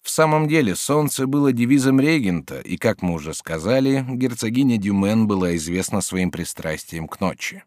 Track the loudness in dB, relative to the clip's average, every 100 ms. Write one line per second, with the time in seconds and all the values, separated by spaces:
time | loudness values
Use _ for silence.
0 | -4 2 2 4 2 2 2 -2 -2 0
1 | 0 -2 0 2 2 2 4 4 4 4
2 | 4 2 0 -2 -4 -14 -8 -2 -2 0
3 | -2 -4 -6 -10 -8 -4 0 2 2 0
4 | -2 -2 -2 -2 -2 2 2 2 2 2
5 | 4 4 2 2 0 0 -2 -4 -2 -4
6 | -2 -2 -2 -2 -8 -8 -8 -8 -8 -10
7 | -10 -4 -4 -4 -12 -12